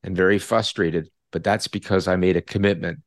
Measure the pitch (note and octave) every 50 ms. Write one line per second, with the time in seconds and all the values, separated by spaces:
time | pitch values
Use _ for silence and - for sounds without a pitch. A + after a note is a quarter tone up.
0 | - F#2+ F#2 F2 F#2 F#2+ G#2 G2+ - - A#2 A2 G#2 - - - F#2+ E2 D#2 E2+
1 | D#2+ - _ _ _ _ - - - G2+ G2+ G#2+ - - - G2+ - - G2+ F#2+
2 | F2 F#2+ F#2 F#2 F2+ F#2 F2+ E2+ - - - G2 G2 G2+ G2 E2 F2 F2 D#2+ -
3 | _